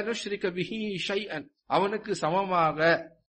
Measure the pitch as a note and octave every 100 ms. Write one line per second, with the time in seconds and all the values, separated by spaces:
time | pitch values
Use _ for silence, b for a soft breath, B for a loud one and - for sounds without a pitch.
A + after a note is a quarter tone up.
0 | G#3+ A3 G3+ G3+ F#3+ F3+ E3+ A3 G#3+ F3+
1 | - G3+ G3 D#3 C3 _ - D3+ G3+ G#3+
2 | G#3+ - D#3 F#3 F#3+ F3 D#3+ D3+ E3 D#3+
3 | - _ _